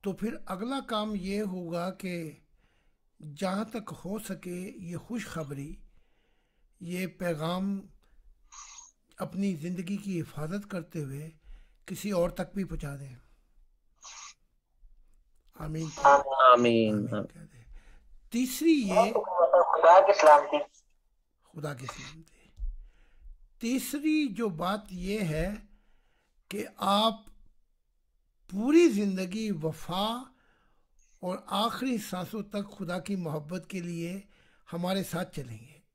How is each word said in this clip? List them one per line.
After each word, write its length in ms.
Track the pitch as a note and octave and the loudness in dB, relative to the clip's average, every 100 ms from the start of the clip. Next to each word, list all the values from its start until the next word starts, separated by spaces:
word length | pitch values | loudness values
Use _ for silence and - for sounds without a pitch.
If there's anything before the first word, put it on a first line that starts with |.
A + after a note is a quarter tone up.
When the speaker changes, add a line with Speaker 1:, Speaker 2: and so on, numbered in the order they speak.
Speaker 1:
तो 80 | G3+ | -8
फिर 320 | F#3 G#3+ A3+ - | -6 -6 -8 -10
अगला 320 | F#3 A3+ C4+ | -8 -6 -6
काम 360 | C4 A3 G#3+ G#3 | -6 -6 -4 -6
ये 240 | F#3 G3+ | -4 -4
होगा 500 | G#3+ F#3 E3+ E3+ F3+ | -4 -6 -6 -6 -6
कि 520 | F#3+ F#3+ F3 D#3+ C#3+ _ _ _ _ _ _ _ _ | -6 -8 -8 -10 -14 _ _ _ _ _ _ _ _
जहाँ 480 | D3+ C#3+ F#3+ F#3+ G#3+ A3+ | -20 -8 -4 -4 -6 -8
तक 120 | G#3 | -12
हो 300 | D#3 E3+ G#3+ | -12 -10 -10
सके 680 | A3 F#3 F3+ F3+ F#3 - | -8 -10 -10 -10 -10 -12
ये 120 | E3+ E3+ | -12 -12
खुशखबरी, 800 | - A#3 - E3 C#3+ C#3 C#3+ F#3+ - - _ _ _ _ _ _ _ _ | -10 -10 -8 -10 -8 -8 -10 -12 -18 -20 _ _ _ _ _ _ _ _
ये 240 | E3+ F3+ F#3 | -10 -6 -8
पैगाम 760 | - F3+ D#3 D#3+ F3+ G3 G3 - - _ - - _ _ - - - - _ _ - | -6 -6 -4 -4 -4 -4 -6 -10 -20 _ -20 -20 _ _ -20 -20 -20 -20 _ _ -12
अपनी 340 | F#3 F#3 G3 | -10 -4 -4
ज़िंदगी 420 | E3+ E3 F3+ F3+ G3+ | -4 -6 -8 -6 -8
की 180 | G3+ | -4
हिफाजत 500 | F3 D3+ - D#3 G3+ | -6 -6 -8 -8 -8
करते 340 | G#3 F#3 D#3+ E3+ | -8 -10 -8 -10
हुए 340 | C#3 C#3 D#3 - - - - _ - | -10 -10 -14 -18 -20 -20 -20 _ -14
किसी 240 | F#3+ G#3 | -8 -4
और 180 | F#3+ F3 | 0 0
तक 220 | F3 F3+ G3+ | -2 -8 -6
भी 80 | |
पहुँचा 320 | F3+ D#3+ D3 C#3 | -6 -6 -8 -10
दें। 200 | C#3 B2 - _ _ _ _ _ _ _ - - - - _ _ _ _ - - - _ _ _ _ - | -14 -18 -20 _ _ _ _ _ _ _ -20 -18 -20 -20 _ _ _ _ -20 -20 -20 _ _ _ _ -14
आमीन। 300 | D#3 D#3 D#3+ - | -10 -8 -8 4
Speaker 2:
आमीन। 520 | C#3 C#3+ C#3+ C3+ C3 | 8 8 6 6 8
Speaker 1:
आमीन 540 | B2 A#2+ A#2 A2 G#2+ A2+ | 10 8 6 4 2 -2
कह 340 | G#2 F#2+ - | -4 -6 -12
दें। 260 | - - - - - - - - - | -20 -20 -20 -20 -20 -20 -20 -20 -8
तीसरी 400 | A#3 B3+ - D#4+ | -4 -2 2 4
ये 380 | D#4 G3+ F#3 A#3 | 4 4 4 4
Speaker 3:
खुदा 880 | A3 - F3 E3+ F3+ E3+ - - F#3 | 2 -2 2 6 6 6 6 10 10
की 120 | G3 | 10
सलामती। 440 | G3+ - C#4+ C#4+ D4 - _ _ _ _ _ _ _ _ | 8 10 10 8 -4 -4 _ _ _ _ _ _ _ _
Speaker 1:
खुदा 220 | E3 D3 | -10 -10
की 120 | C3+ B2+ | -10 -12
सलामती। 680 | - C3 D#3+ E3 _ _ - - - - _ - - - - - _ | -14 -16 -18 -20 _ _ -8 -8 -8 -18 _ -20 -20 -20 -20 -20 _
तीसरी 680 | A#3 B3+ - D4 D4+ D#4 C#4+ | -2 -2 -2 -4 0 0 0
जो 220 | F#3+ A3+ | -2 -4
बात 360 | D#3+ F3 G#3 - | -2 -4 -4 -6
ये 280 | F#3 F3+ G#3+ | -10 -6 -2
है 480 | F3+ D#3 F3+ G#3+ - - _ _ _ _ _ _ _ | -2 -2 -2 -6 -14 -20 _ _ _ _ _ _ _
कि 140 | G3+ - - | -10 -10 -4
आप 460 | G3 G3+ A3+ G#3+ - - - _ _ _ _ _ _ _ _ _ _ | 0 2 2 -2 -14 -20 -20 _ _ _ _ _ _ _ _ _ _
पूरी 380 | F#3+ A#3 D#4+ F4 | -4 6 8 8
ज़िंदगी 640 | G#3 G#3 F#3 F#3 G#3 A3 | 4 0 -2 -4 -6 -4
वफा 840 | F3 D#3 D#3 - F3+ G#3+ A#3 C4 _ _ _ _ _ _ _ _ _ | -4 -4 -6 -6 -2 -2 -4 -10 _ _ _ _ _ _ _ _ _
और 240 | F3+ F#3 - | -10 -8 -6
आखिरी 500 | G3 A3+ A3+ C4 A#3 | -2 -2 -2 -4 -4
सांसों 440 | - F3+ F3 G#3+ | -6 -8 -8 -8
तक 200 | G3+ G#3 | -8 -8
खुदा 360 | G3+ - F3 F3+ | -8 -10 -6 -6
की 180 | - G3 | -4 -6
मोहब्बत 520 | E3 D#3 D3 F3+ F3 | -4 -6 -8 -10 -8
के 100 | F#3+ | -10
लिए 480 | F3 E3+ E3+ G3 - _ _ _ - | -8 -8 -8 -8 -14 _ _ _ -12
हमारे 320 | E3+ F3+ G3 | -6 -2 -2
साथ 220 | F#3 E3+ | -4 -6
चलेंगे। 580 | F3+ - B2+ G#2+ A#2 - _ | -8 -10 -12 -14 -18 -20 _